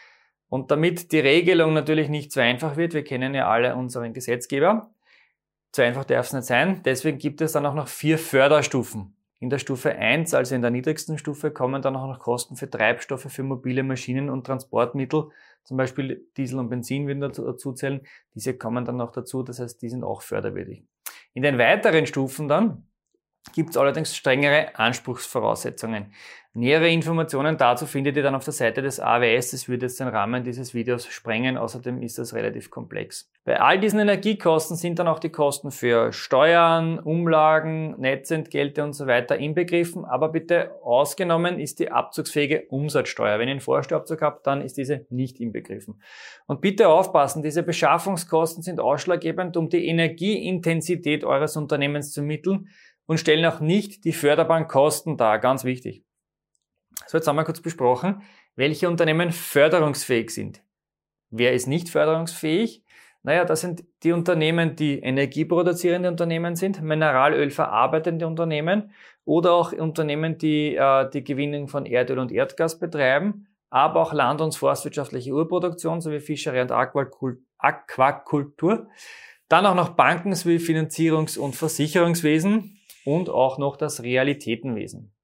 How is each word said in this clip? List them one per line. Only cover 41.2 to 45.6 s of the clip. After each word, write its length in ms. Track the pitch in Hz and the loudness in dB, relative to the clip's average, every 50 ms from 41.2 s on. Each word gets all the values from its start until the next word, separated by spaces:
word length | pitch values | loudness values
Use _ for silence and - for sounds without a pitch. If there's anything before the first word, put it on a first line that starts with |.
| 185 175 165 165 175 175 180 | 0 0 2 2 2 0 -2
ist 220 | - 151 143 - - | -4 -6 -8 -4 -4
die 100 | 165 - | -4 0
abzugsfähige 760 | - 123 - - - - - - - 151 147 135 151 156 - | 0 0 -2 0 -6 -8 -8 -4 -2 -2 0 0 0 -2 -2
Umsatzsteuer. 720 | - - 135 147 151 135 139 123 - - - 113 107 104 107 | -4 -6 -4 -4 0 0 -2 -2 -2 -4 -2 0 0 2 0
Wenn 80 | 117 | 0
ihr 60 | 127 139 | -2 -4
einen 80 | 139 | -6
Vorsteuerabzug 600 | - - 135 143 139 - 160 151 - - 165 156 | -2 0 0 0 0 -2 -4 -4 -4 -6 -4 -2
habt, 240 | 156 147 143 - _ | -2 -2 -2 -2 _
dann 160 | 139 139 139 | -2 -2 -2
ist 140 | - 131 - | -4 -8 -8
diese 300 | - 135 131 147 127 - _ | -8 -4 -4 -4 -6 -6 _
nicht 300 | 123 127 131 127 - - | -4 -4 -4 -4 -6 -8
inbegriffen. 640 | 120 117 104 - | -8 -8 -8 -8